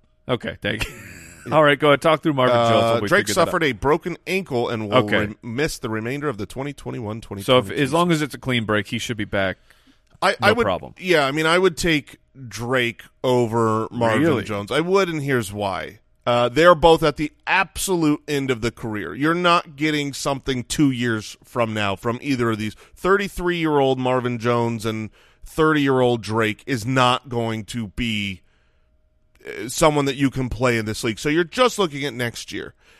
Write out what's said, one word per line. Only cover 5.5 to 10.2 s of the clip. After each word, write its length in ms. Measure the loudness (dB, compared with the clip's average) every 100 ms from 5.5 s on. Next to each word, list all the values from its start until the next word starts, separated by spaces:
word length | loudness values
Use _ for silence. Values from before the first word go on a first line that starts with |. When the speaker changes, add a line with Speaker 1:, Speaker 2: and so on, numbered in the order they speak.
| -4 -4 -4
Speaker 2:
the 100 | -6
remainder 400 | -6 -6 -4 -6
of 80 | -6
the 80 | -8
twenty 280 | -8 -10
twenty-one 480 | -10 -10 -8 -8 -10
twenty 200 | -10 -6
twenty-two 40 | 4
Speaker 1:
So 120 | 4
if, 140 | 4
as 60 | 0 0
Speaker 2:
season. 120 | 2
Speaker 1:
long 140 | 2
as 100 | 2
it's 140 | -2 -6
a 20 |
clean 280 | -4 -2 0
break, 220 | -2 -2
he 120 | -6
should 180 | -6 -6
be 60 | -4
back. 320 | -2 -2 -4 _ _ _ _ _ _